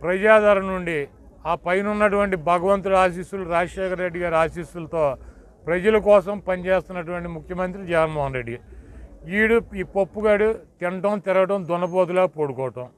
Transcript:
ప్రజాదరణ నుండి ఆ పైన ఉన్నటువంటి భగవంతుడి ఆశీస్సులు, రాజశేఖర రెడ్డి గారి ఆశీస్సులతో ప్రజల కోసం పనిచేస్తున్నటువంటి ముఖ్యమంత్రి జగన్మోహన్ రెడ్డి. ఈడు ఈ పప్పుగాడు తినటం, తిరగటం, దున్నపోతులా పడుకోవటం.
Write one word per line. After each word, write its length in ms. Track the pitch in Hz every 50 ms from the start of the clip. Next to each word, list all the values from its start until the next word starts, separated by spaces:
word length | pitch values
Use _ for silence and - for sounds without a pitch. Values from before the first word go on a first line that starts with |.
ప్రజాదరణ 600 | 151 160 180 190 196 214 220 220 208 208 208 196
నుండి 460 | 190 190 190 185 180 170 165 151 143 - - - - - - - -
ఆ 100 | 156 170
పైన 320 | 170 - 175 180 190 202 208
ఉన్నటువంటి 480 | 214 208 208 208 190 202 202 202 185
భగవంతుడి 600 | 180 147 165 175 180 170 190 202 196 180 196 190
ఆశీస్సులు, 540 | 190 190 185 175 175 180 - - 196 190 165
రాజశేఖర 460 | 170 170 180 170 - 190 190 185 180
రెడ్డి 240 | 175 185 180 165 175
గారి 160 | 175 175 165
ఆశీస్సులతో 840 | 160 165 160 - 170 170 - - 175 165 151 160 165 156 143 131 - - - - - - - - _ -
ప్రజల 320 | - 165 185 180 214 220 214
కోసం 420 | 185 202 208 208 175 185 208 202
పనిచేస్తున్నటువంటి 880 | 165 180 185 180 175 180 185 185 - - 185 180 170 156 175 175 170 175
ముఖ్యమంత్రి 600 | 170 160 147 - 180 175 185 185 180 196 196 175
జగన్మోహన్ 460 | 170 165 160 160 156 151 143 139 135
రెడ్డి. 260 | 127 120 113 117 120 - - - - - - - - - - - - - 156
ఈడు 340 | 175 208 220 220 233 233 - - 208
ఈ 80 | 196 185
పప్పుగాడు 680 | - - 196 196 180 - 208 208 214 208 202 214 220 220 220 - - _ _
తినటం, 400 | 175 175 180 190 175 202 208 208
తిరగటం, 480 | 165 196 185 190 190 175 196 202 185 151
దున్నపోతులా 580 | 170 175 180 180 170 185 185 160 175 180 185
పడుకోవటం. 600 | 180 - 156 151 139 131 113 135 127 107 127 123 127 _